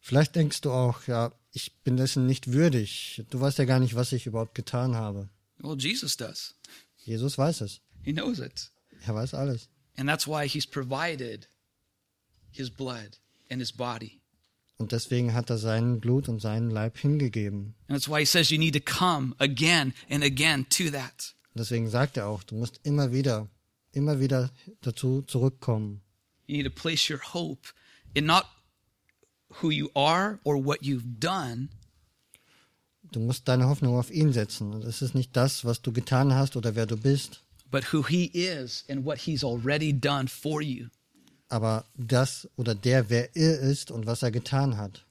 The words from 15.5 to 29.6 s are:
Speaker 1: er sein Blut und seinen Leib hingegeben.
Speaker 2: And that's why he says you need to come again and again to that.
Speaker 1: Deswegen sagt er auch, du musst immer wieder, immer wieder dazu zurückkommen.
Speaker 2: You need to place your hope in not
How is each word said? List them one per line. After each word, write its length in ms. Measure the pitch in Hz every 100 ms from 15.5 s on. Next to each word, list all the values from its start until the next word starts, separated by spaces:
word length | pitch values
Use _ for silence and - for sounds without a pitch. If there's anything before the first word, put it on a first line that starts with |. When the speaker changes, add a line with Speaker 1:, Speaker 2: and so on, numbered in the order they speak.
Speaker 1:
er 80 | 117
sein 420 | 110 110 120 120
Blut 280 | 117 127 139
und 120 | 113
seinen 280 | 110 110 117
Leib 280 | 110 110 -
hingegeben. 760 | 143 147 135 110 104 101 101 - _
Speaker 2:
And 100 | 139
that's 120 | 139
why 100 | 151
he 60 | 147
says 240 | 180 160
you 80 | 156
need 160 | 160
to 60 | 147
come 540 | - - 185 160 131 123
again 560 | 139 131 160 170 135 - -
and 140 | 143
again 420 | 143 135 156 147 131
to 200 | - 170
that. 440 | 143 127 _ - - _
Speaker 1:
Deswegen 340 | - 113 120 113
sagt 280 | 117 135 -
er 100 | 104
auch, 160 | 104
du 140 | - 107
musst 240 | 117 -
immer 300 | 147 147 139
wieder, 360 | 127 135 110 107 _ _ _ _
immer 260 | 139 143 143
wieder 320 | 135 131 123 - - 214
dazu 420 | - 113 131 131
zurückkommen. 800 | 139 131 131 131 - 110 107 101 _ _ _ _ _
Speaker 2:
You 80 | 147
need 100 | 135
to 60 |
place 360 | - 165 156 -
your 120 | 143 -
hope 360 | 175 165 135 - - _ _ -
in 120 | - 151
not 200 | 175 - _ _ _ _ _ _ _ _ _ _ -